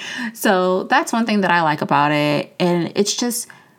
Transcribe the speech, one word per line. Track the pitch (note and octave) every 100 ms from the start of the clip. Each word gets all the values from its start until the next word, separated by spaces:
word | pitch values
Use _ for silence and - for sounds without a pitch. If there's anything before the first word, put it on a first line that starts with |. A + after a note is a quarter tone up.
| - - A#3+
So | A3+ A#3+ F#3 F#3 F#3
that's | - C4 E4
one | A#3 A3+
thing | G#3+
that | F#3
I | F3
like | D#3+ D3+
about | - C#3+ D3
it. | D3 D3 D3 - -
And | F3+ F3 E3
it's | - G#3 -
just, | A#3+ A3+ - - -